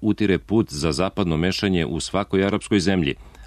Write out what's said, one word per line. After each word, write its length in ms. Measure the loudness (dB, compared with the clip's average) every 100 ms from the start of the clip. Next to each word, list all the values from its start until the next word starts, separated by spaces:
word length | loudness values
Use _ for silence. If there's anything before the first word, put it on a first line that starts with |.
utire 380 | -2 0 2 0
put 340 | 2 0 0
za 200 | -2 -2
zapadno 440 | 0 -2 -2 -2 0
mešanje 500 | 0 0 0 0 0
u 140 | -4
svakoj 440 | -4 -4 0 0
arapskoj 360 | 0 -2 0 0
zemlji, 340 | 2 2 0 -4 -10 -20